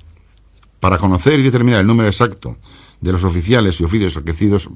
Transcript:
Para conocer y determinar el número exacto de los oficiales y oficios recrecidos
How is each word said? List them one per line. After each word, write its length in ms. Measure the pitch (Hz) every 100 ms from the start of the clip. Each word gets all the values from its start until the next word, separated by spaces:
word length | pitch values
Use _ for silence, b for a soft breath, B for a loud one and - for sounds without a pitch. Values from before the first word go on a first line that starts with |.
| - - _ _ _ _ _ -
Para 200 | 92 92
conocer 400 | 98 92 135 151
y 40 |
determinar 360 | 135 120 120 113
el 80 | 98
número 200 | 117 107
exacto 500 | 98 120 - - 58 B B B B
de 100 | 90
los 120 | 92
oficiales 580 | 92 87 85 123 101 80
y 40 | 85
oficios 280 | 110 95
recrecidos 560 | 76 76 80 107 98 -